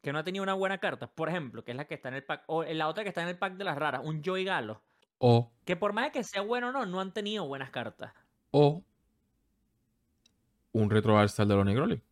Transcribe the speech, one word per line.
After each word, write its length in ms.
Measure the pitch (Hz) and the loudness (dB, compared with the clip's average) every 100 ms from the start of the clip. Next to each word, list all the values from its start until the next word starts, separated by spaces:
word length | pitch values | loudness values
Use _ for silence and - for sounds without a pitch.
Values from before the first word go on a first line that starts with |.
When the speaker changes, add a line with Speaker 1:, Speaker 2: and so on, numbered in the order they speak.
Speaker 1:
que 100 | 143 | -4
no 60 | 151 | -4
ha 60 | |
tenido 180 | 160 190 | -4 -4
una 100 | 190 | -2
buena 240 | 190 190 196 | 0 0 0
carta, 280 | 196 127 117 | -4 -4 -12
por 200 | - 160 | -6 -4
ejemplo, 340 | 180 135 107 | -2 -6 -10
que 60 | 107 | -10
es 60 | 123 | -10
la 80 | 151 | -10
que 80 | |
está 140 | 147 131 | -10 -8
en 60 | 135 | -10
el 80 | |
pack, 200 | - 151 - | -8 -8 -2
o 160 | 160 | -4
la 260 | 156 160 156 | -2 -2 -2
otra 160 | 160 | -2
que 40 | 208 | -6
está 140 | 175 | -4
en 60 | 170 | -6
el 100 | 175 | -4
pack 160 | 190 | -6
de 100 | 185 | -4
las 140 | 190 143 | -4 -2
raras, 240 | 151 131 | -2 -2
un 180 | 151 156 | -4 -4
Joey 220 | 165 190 | -2 -2
Gallo. 380 | 190 175 107 107 _ _ _ _ | -2 -2 -4 -10 _ _ _ _
Speaker 2:
O 340 | 123 117 120 _ | 6 6 2 _
Speaker 1:
Que 120 | - 175 | -6 -2
por 180 | 208 | 0
más 120 | 202 285 | 0 -2
de 60 | |
que 120 | 285 | -4
sea 180 | 196 196 | -4 -6
bueno 260 | 202 247 247 | -2 -2 -2
o 40 | |
no, 120 | 269 | -4
no 160 | 208 185 | -4 -4
han 140 | 190 | -4
tenido 320 | 196 202 214 151 | -4 -4 -4 -4
buenas 240 | 139 131 | -6 -6
cartas. 420 | 127 110 - - _ _ _ _ | -6 -8 -10 -16 _ _ _ _
Speaker 2:
O 340 | 147 147 165 _ _ _ _ _ _ _ _ _ _ _ _ _ _ _ _ _ _ _ | 6 6 4 _ _ _ _ _ _ _ _ _ _ _ _ _ _ _ _ _ _ _
un 180 | 110 104 | 0 4
Retro 260 | 107 104 107 | 4 6 6
All-Star 280 | 104 - 104 | 6 4 4
de 80 | |
Lonnie 200 | 98 98 | 4 4
Gurley. 280 | 110 175 117 _ | 2 0 -2 _